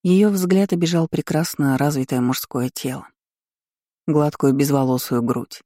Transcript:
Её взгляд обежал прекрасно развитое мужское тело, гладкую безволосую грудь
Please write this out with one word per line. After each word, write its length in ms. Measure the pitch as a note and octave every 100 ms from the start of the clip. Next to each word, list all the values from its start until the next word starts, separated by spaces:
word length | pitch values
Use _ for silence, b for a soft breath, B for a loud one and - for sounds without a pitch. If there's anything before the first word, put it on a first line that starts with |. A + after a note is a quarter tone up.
Её 260 | F3+ F#3 G#3
взгляд 420 | G3 F3+ F#3+ G3
обежал 380 | F3 E3 E3+ D#3+
прекрасно 680 | - - D#3 E3 - C#3+ C3
развитое 440 | D3 D3 C3 B2+
мужское 480 | B2 C3 - B2 B2
тело, 400 | - C3 C3 - _ _ _ _ _ _ _ _ _ -
гладкую 460 | D3+ D3 - C#3
безволосую 680 | C3+ C#3 C#3 C3 B2+ - B2
грудь 400 | A#2 A#2+ - -